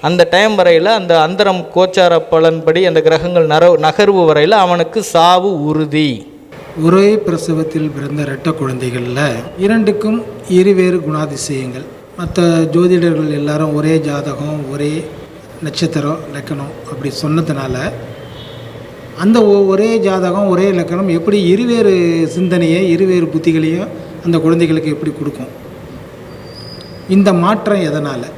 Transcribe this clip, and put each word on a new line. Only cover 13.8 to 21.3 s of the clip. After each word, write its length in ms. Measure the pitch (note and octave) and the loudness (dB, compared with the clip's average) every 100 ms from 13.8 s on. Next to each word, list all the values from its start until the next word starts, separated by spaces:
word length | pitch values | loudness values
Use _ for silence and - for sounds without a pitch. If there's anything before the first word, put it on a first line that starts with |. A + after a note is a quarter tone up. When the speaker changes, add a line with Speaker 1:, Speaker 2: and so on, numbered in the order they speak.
| D#3 D#3+ | 2 0
Speaker 2:
ஜாதகம், 720 | D3 C#3+ C#3+ C#3 D3 D3+ C3+ | 0 -4 -6 -8 -6 -6 -8
ஒரே 340 | C#3+ D3 D#3 D#3 - - - - - | -6 -4 -4 -8 -14 -18 -20 -20 -10
நட்சத்திரம், 560 | D#3 - E3 D#3+ C#3+ D#3+ D#3 | -10 -4 -2 -2 -4 -6 -8
லக்கணம் 580 | C#3+ - C#3 C#3+ - - | -12 -10 -10 -10 -14 -14
அப்படி 220 | C#3+ C#3 B2+ | -8 -8 -6
சொன்னதுனால, 720 | D3 D#3+ D#3 C#3+ C3 B2+ C3+ - - - - - - - - - - - - - | -2 -2 -2 -4 -4 -6 -6 -8 -14 -16 -16 -16 -16 -16 -16 -16 -18 -18 -18 -2
அந்த 280 | F#3+ A#3 G#3+ | 2 4 6
ஒ-, 220 | G3+ G3 | 4 4
ஒரே 320 | F#3+ A3 A3+ | 2 2 2
ஜாதகம், 480 | F#3+ F#3+ F#3 F#3 G3+ | 0 0 -2 0 0
ஒரே 240 | F3+ G3 | 2 2
லக்கணம் 420 | F3+ E3+ F3 G3 | 0 -2 -2 -2
எப்படி 300 | D#3+ - | 0 0